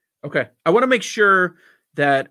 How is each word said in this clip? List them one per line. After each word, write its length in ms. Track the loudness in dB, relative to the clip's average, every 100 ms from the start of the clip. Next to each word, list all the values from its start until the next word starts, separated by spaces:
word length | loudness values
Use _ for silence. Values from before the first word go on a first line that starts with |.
| _ _
Okay. 260 | -8 -6 -6 _ 0
I 40 |
wanna 160 | 2 2
make 160 | 0
sure 540 | -2 0 2 2 0 -6 _ _ _
that 340 | -4 0 0 -4